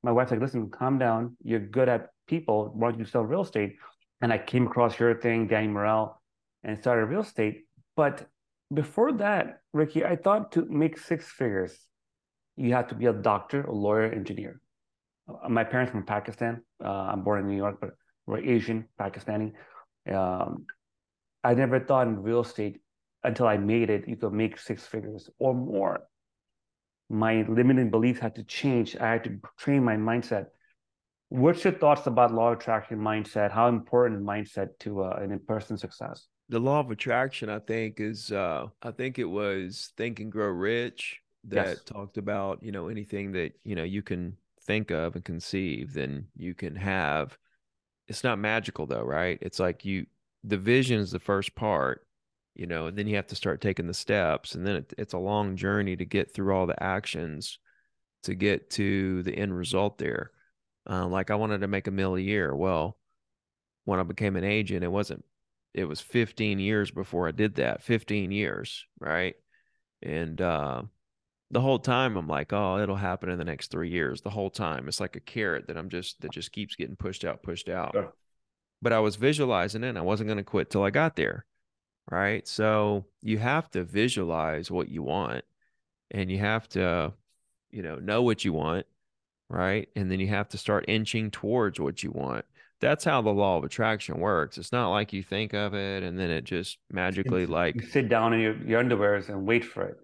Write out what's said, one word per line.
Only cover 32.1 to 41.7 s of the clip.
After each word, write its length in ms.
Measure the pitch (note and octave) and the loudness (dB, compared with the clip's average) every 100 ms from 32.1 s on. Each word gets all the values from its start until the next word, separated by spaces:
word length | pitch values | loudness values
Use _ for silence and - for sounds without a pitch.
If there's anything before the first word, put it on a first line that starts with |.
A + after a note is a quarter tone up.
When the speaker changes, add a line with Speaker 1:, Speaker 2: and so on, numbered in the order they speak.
| A#2+ A#2+ | 6 6
Speaker 1:
law 180 | A2+ A#2 | 6 4
of 80 | A#2 | 2
attraction 400 | - A2 - A2 | 0 -2 0 -4
mindset? 520 | G#2+ G#2+ G2+ A2 G#2 | -2 -2 -2 0 2
How 180 | G#2 A#2+ | 4 4
important 520 | A#2 - B2 B2 G#2 | 4 2 4 4 2
is 60 | G2+ | -4
mindset 520 | G#2 G#2 - F#2+ - | -4 -4 -6 -6 -8
to, 220 | G#2 G2+ | -8 -4
uh, 160 | F#2 - | -2 -2
an 120 | G2 | -4
in-person 440 | G2 - A2 - G#2+ | -6 -4 -4 -4 -8
success? 520 | - - - - _ _ _ | -8 -10 -12 -12 _ _ _
Speaker 2:
The 120 | A#2 | -2
law 200 | B2+ D3 | 2 2
of 100 | C3 | 0
attraction, 600 | G#2+ C3 A#2+ C3 - G#2+ | -4 0 0 0 -4 -8
I 80 | G#2+ | -8
think, 420 | G#2+ A2+ A2 A2 | -4 -4 -4 -4
is, 320 | G#2+ G#2+ A2 | -6 -6 -6
uh, 360 | G2+ F2+ D2+ B1+ _ | -2 -2 -2 -6 _
I 100 | A#2+ | -14
think 260 | A#2 C3 B2+ | -8 -6 -4
it 60 | |
was 680 | G2 G2 G#2 G2 F#2 G2 - - | -4 -2 -2 -2 -6 -10 -14 -6
Think 220 | A#2+ A2 | -6 -6
and 120 | A2 | -8
Grow 160 | G#2 G#2 | -2 -2
Rich 720 | F2+ G2 A#2 A#2+ - - - _ _ G#2 | 0 0 0 -2 -6 -12 -12 _ _ -4
that 180 | G2 | -2
Speaker 1:
Yes. 180 | F#2+ | -2